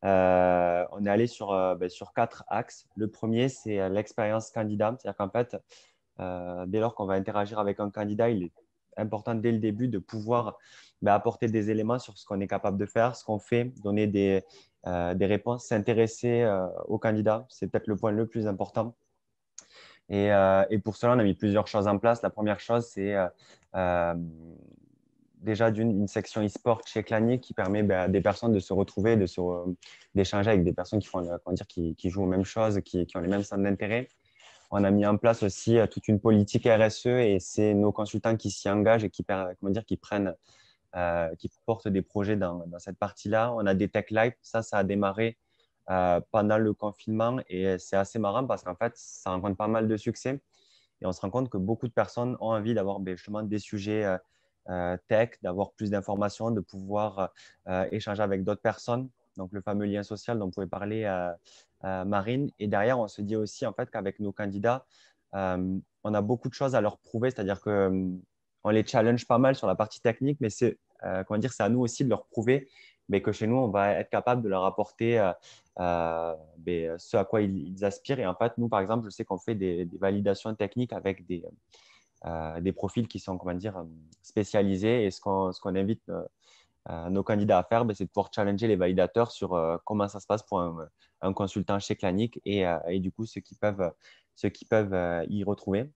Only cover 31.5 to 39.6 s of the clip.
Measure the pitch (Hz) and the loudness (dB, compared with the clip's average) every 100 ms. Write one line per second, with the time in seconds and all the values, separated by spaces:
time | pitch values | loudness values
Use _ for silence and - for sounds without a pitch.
31.5 | 90 - - 82 78 92 90 92 92 92 | -6 -6 -6 -4 -4 -4 -2 0 0 0
32.5 | - 110 101 - 92 85 92 85 101 101 | 0 0 0 -2 -4 -4 -4 -2 -2 -2
33.5 | 98 98 98 104 113 131 _ _ _ - | -2 0 0 -2 -4 -4 _ _ _ -20
34.5 | - _ 101 98 101 104 104 120 113 104 | -20 _ 2 4 6 4 4 4 2 0
35.5 | - - 117 107 - - 107 113 107 104 | -2 2 4 4 0 0 2 6 6 6
36.5 | 120 123 110 110 - 123 123 117 98 - | 2 4 6 6 2 0 4 4 2 0
37.5 | - 107 104 104 101 104 110 113 110 104 | 0 4 4 4 2 -4 -2 0 0 -2
38.5 | - - 101 98 113 107 - - 98 92 | -4 -2 2 6 4 2 -6 -4 -2 -4
39.5 | 92 | -6